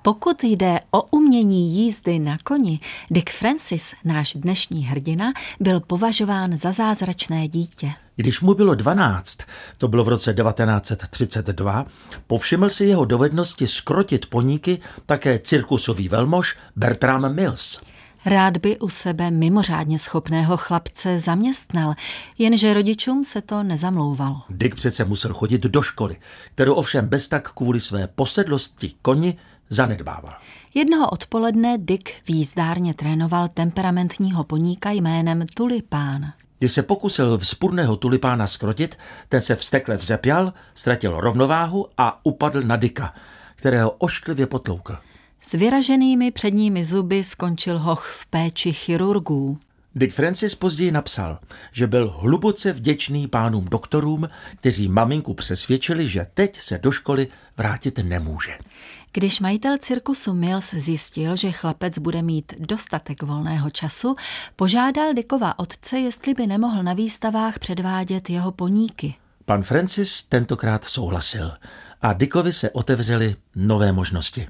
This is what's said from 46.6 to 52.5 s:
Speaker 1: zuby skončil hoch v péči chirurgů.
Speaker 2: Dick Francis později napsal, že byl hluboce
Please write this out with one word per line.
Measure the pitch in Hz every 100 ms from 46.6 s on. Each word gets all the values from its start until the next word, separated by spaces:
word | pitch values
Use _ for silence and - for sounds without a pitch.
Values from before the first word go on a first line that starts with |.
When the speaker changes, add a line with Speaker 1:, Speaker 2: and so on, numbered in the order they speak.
| 214 185
Speaker 1:
zuby | 160 190 180 196
skončil | 185 - 175 170 185 170
hoch | 160 165 -
v | - -
péči | 165 165 - 175
chirurgů. | 156 - 170 190 208 160 143 135 147 _ _ _ 123
Speaker 2:
Dick | 131
Francis | - 160 180 214 -
později | 185 156 180
napsal, | 151 - - 85 80 - - -
že | - 120
byl | 120 113 78
hluboce | 104 165 208